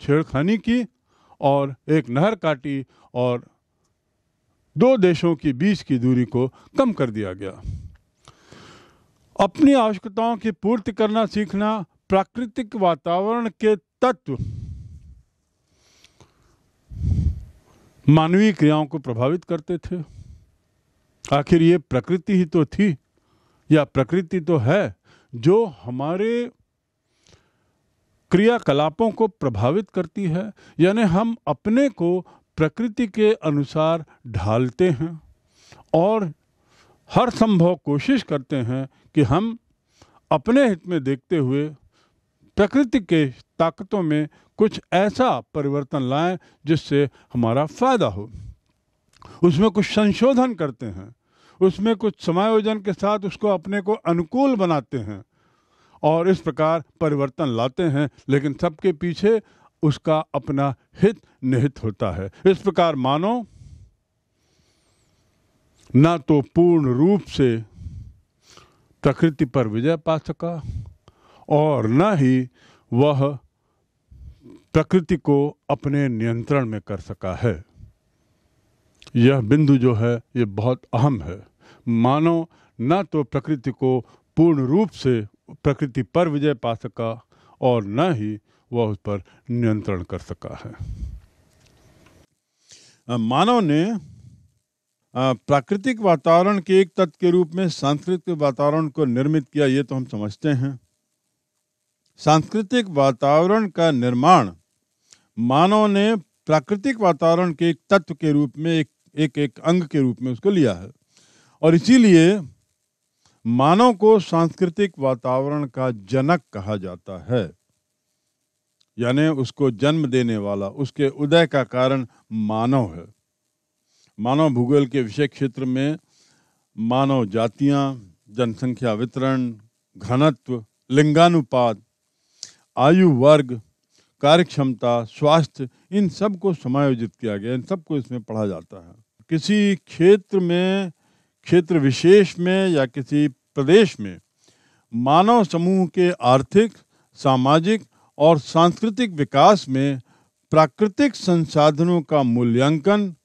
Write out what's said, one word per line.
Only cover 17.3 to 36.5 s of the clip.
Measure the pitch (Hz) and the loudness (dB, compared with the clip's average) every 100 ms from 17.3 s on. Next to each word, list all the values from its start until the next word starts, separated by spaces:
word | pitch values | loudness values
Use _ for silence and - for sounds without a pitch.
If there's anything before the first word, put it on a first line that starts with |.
| - - - _ _ _ _ - | -4 -12 -20 _ _ _ _ 2
मानवीय | 156 160 185 220 | 4 4 2 2
क्रियाओं | 180 151 151 147 | 2 2 2 -2
को | 156 | -8
प्रभावित | 131 113 127 175 | -8 -4 -2 -2
करते | - 170 151 175 | -6 -8 -8 -10
थे। | - 180 147 - - - _ _ _ _ _ _ _ _ - | -8 -10 -12 -18 -20 -20 _ _ _ _ _ _ _ _ -4
आखिर | 143 143 170 | -2 2 2
ये | 165 175 | 4 2
प्रकृति | - 127 - 180 185 | 0 -6 -4 -6 -2
ही | 190 | -2
तो | 170 175 | 0 -2
थी | 147 - 208 143 _ _ _ _ _ _ - | -2 -2 -2 -2 _ _ _ _ _ _ 0
या | 151 | 2
प्रकृति | 139 135 127 175 170 185 | 2 -2 0 -2 -2 -6
तो | 156 160 | -2 0
है | 110 196 143 - _ _ _ | 2 0 -2 -8 _ _ _
जो | 120 143 208 220 | -4 2 2 0
हमारे | 127 117 127 143 185 220 233 240 - _ _ _ _ _ _ _ _ _ _ _ _ _ _ _ _ - | -6 -12 -8 -6 -4 -2 -4 -6 -12 _ _ _ _ _ _ _ _ _ _ _ _ _ _ _ _ -8
क्रियाकलापों | 175 220 233 - 143 156 - 226 | -2 0 -2 -2 -2 -2 -4 -6
को | 190 220 | -4 -6
प्रभावित | - 139 104 123 185 214 | -4 -8 -4 -2 -4 -6
करती | 190 170 - | -8 -8 -6
है। | 185 170 208 - - - | -6 -6 -8 -16 -10 0
यानी | 175 214 | 0 2
हम | 208 180 233 226 - | 0 0 -2 -4 -6
अपने | 143 208 233 285 | -6 -2 0 0
को | - 170 180 - _ _ - | -2 -4 -4 -6 _ _ -4
प्रकृति | 156 - 233 214 226 | -4 -2 -6 -4 -4
के | 214 214 | 0 0
अनुसार | 220 156 147 139 156 156 165 151 _ 123 | 2 -2 -2 -2 -2 -2 -2 -6 _ -10
ढालते | 104 95 113 127 - 185 | -6 -2 0 0 0 0
हैं | 127 165 160 _ _ _ _ _ - _ | 0 -6 -10 _ _ _ _ _ -20 _
और | 160 185 220 180 - _ | 0 2 0 -4 -10 _